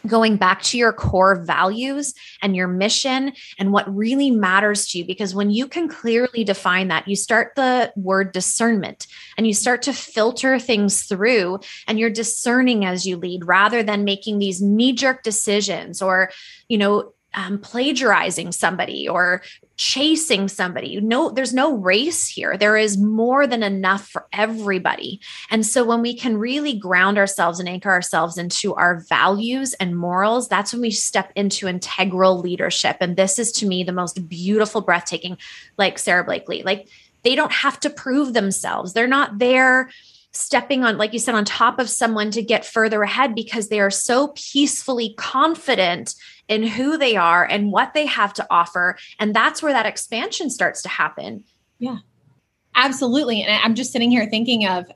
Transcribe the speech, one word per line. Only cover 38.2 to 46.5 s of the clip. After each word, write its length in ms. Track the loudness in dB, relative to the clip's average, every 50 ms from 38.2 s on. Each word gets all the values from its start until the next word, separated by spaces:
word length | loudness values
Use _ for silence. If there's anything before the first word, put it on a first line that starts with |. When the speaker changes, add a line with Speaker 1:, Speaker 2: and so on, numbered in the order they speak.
| 0 2
Speaker 1:
themselves. 640 | 0 0 0 0 -2 -2 -4 -4 -4 -6 -6 -4 0
They're 120 | 0 2
not 320 | 4 4 2 2 0 0 0
there 520 | 2 4 4 6 6 6 4 2 0 -2 -12 -20 _ -20 _ _ _ _
stepping 520 | -8 -8 -4 0 0 0 0 0 0 2 2
on, 120 | 2 2
like 160 | 2 -2 -2
you 60 | -2 -4
said, 160 | -2 0 0
on 100 | 0 0
top 340 | -2 0 2 2 2 2 0
of 120 | -4 -2
someone 400 | -2 0 0 0 0 0 -2 -2
to 120 | -2 -4
get 220 | 0 0 0 0 0
further 380 | -2 0 0 2 2 2 0
ahead 320 | -2 -2 2 0 0 0 0
because 340 | -6 -8 -6 -6 -6 -4 -2
they 120 | 0 2
are 100 | 2 2
so 380 | 0 -2 -2 2 2 2 2 0 -4
peacefully 800 | -12 -16 -4 0 0 2 2 0 -4 -4 -4 -4 -4 -4 -6 -6 -8
confident 960 | -10 -4 0 2 2 2 2 -2 -2 -2 2 2 2 0 0 -2 -6 -10 -12 -12 -18 -20 -20 _ _
in 160 | -4